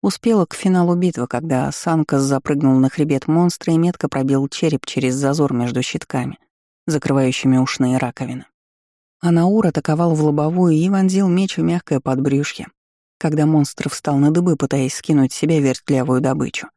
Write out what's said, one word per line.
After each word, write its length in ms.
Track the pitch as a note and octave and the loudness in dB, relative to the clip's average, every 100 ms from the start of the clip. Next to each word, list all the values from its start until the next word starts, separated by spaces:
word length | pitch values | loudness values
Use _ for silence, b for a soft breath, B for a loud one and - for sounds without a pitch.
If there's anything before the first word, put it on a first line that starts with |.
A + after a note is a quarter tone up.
| G3+ | -2
Успела 400 | - - A3 E3+ | -2 0 2 0
к 80 | |
финалу 400 | - G3 F#3 F3 | -2 0 2 2
битвы, 320 | F3 F3+ E3 A#2+ | 2 0 -2 -4
когда 460 | B2 D#3+ C3 C#3 | -4 -2 -2 -2
Санкас 500 | C#3 - D#3+ D3+ C#3 | -4 -2 -2 0 0
запрыгнул 560 | C3+ C#3 - C#3+ C3+ C3 | 0 -2 -2 0 4 4
на 100 | C3 | 2
хребет 380 | - D3+ C3+ - | 0 0 0 0
монстра 460 | E3 F3 - - | 2 2 0 -2
и 40 | E3 | 2
метко 320 | E3+ F3+ C#3+ | 0 -2 -4
пробил 380 | C#3 C3+ C3+ C#3 | -2 0 0 -2
череп 400 | - E3 C#3+ - | -2 -2 -2 -4
через 280 | - C3 | -4 -2
зазор 380 | B2+ C#3 C#3+ C#3+ | -2 -2 0 0
между 300 | B2 A#2+ A#2+ | 0 -2 -4
щитками, 560 | B2+ - - C3+ C3 - _ _ _ _ - | -4 -6 -6 -6 -6 -10 _ _ _ _ -4
закрывающими 720 | D3+ C#3+ C#3 C3 B2+ C3+ C3 | -4 0 2 2 0 2 2
ушные 420 | B2+ - B2+ C3 | 2 0 0 0
раковины. 480 | C3 - B2 B2+ - _ _ _ _ _ _ _ | -2 -6 -10 -10 -14 _ _ _ _ _ _ _
А 120 | F3 | 0
Наур 340 | E3+ F3 G#3+ F#3 | 2 4 2 2
атаковал 480 | D3+ - D#3 E3+ | 0 -2 0 0
в 80 | D#3 | 2
лобовую 520 | D3+ D3 D3+ F3 F3+ | 2 2 0 2 2
и 140 | D#3 F3 | 4 2
вонзил 380 | G3 F#3+ F#3 G3 | 2 2 2 2
меч 300 | F3 F#3+ - | 2 0 -2
в 60 | |
мягкое 360 | E3 E3+ - C#3 | -2 -2 -2 -4
подбрюшье, 680 | C3+ C3 C#3 C#3 D3 - - _ _ _ _ _ | -2 -2 0 0 -2 -8 -16 _ _ _ _ _
когда 280 | D#3+ D3+ D3+ | -4 0 2
монстр 420 | D#3 C#3+ - C#3+ | 2 2 -2 -8
встал 300 | - - C#3 | -6 -2 2
на 120 | C#3+ | 2
дыбы, 260 | D#3+ F3+ D#3 | 2 2 0
пытаясь 380 | C#3 C#3 C3 | 0 -2 -2
скинуть 380 | - - D3+ C3 | -6 0 2 2
с 40 | - | 0
себя 220 | D3+ E3 | 0 2
вертлявую 640 | C#3 B2+ - C3+ B2 B2+ | 2 -2 -2 -2 2 0
добычу. 480 | B2+ C3+ C3 - - | 0 -2 -4 -6 -14